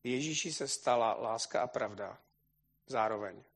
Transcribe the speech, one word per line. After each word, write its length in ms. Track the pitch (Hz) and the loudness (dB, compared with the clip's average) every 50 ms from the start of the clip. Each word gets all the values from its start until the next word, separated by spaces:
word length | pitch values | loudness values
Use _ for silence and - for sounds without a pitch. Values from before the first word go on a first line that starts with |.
v 40 | - | 0
Ježíši 460 | 123 127 131 147 160 156 151 - 170 | 0 0 0 0 0 -2 -2 -2 -4
se 160 | 156 - 143 135 | -4 -4 -2 -2
stala 460 | - - - 131 123 120 113 110 101 | -4 0 2 4 4 6 4 4 2
láska 480 | - 120 110 113 113 - - - - | 0 -2 -2 -2 -4 -4 0 0 0
a 40 | 123 | 0
pravda 520 | 123 - 120 110 104 104 95 101 92 92 - _ _ _ _ _ _ _ _ _ _ _ _ _ | 2 0 -2 -4 -2 -4 -6 -8 -8 -10 -14 _ _ _ _ _ _ _ _ _ _ _ _ _
zároveň. 580 | - 131 117 110 110 110 104 104 98 92 101 - _ _ | -2 2 2 2 2 2 -2 -4 -6 -8 -12 -20 _ _